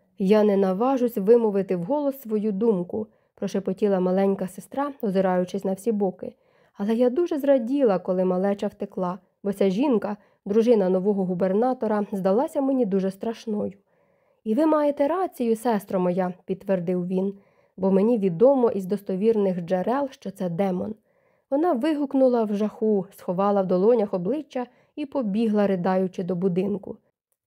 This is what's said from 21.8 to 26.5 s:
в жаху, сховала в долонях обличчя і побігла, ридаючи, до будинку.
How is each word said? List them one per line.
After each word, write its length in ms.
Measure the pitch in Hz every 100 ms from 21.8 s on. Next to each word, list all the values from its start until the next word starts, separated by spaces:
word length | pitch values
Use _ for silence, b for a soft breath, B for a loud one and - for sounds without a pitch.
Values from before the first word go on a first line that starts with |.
| 302 294 277 269 262 240
в 100 | 214
жаху, 520 | 202 214 - 220 208 180
сховала 520 | - - 180 202 202
в 40 | 185
долонях 480 | 180 208 247 196
обличчя 520 | 185 175 302 285 254 240 b b -
і 100 | 294
побігла, 600 | 285 214 208 226 208 202
ридаючи, 560 | 190 180 185 190 190
до 140 | 175 180
будинку. 600 | 190